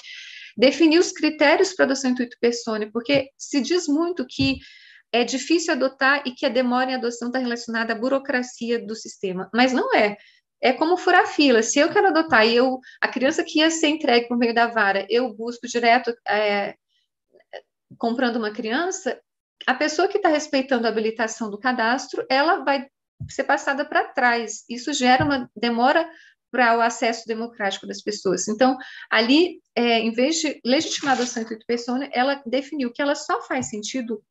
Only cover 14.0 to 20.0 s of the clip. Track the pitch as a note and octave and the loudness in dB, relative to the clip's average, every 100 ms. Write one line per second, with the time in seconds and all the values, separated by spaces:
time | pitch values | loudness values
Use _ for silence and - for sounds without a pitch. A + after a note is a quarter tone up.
14 | C#4+ A#3+ A#3+ A#3+ A#3+ A3+ A#3 G#3+ G3 G3 | 2 2 2 0 0 2 0 2 0 0
15 | - A#3 B3 G3+ A#3 A#3+ A#3+ A#3+ A#3 A#3+ | 0 -2 -2 -6 -10 -10 -6 0 4 4
16 | A#3+ A#3 - G#3 G#3 G3+ G3+ - _ _ | 2 -8 -4 -2 0 -2 -4 -8 _ _
17 | _ _ _ _ _ - - _ _ - | _ _ _ _ _ -20 -20 _ _ -6
18 | A#3 A#3+ A#3+ A#3 G#3+ G#3+ A3 B3+ F4+ F#4 | -4 0 0 0 -4 -6 -4 -4 -4 -6
19 | B3+ - _ _ _ - - B3+ D4+ D4+ | -6 -8 _ _ _ -10 -4 -2 0 0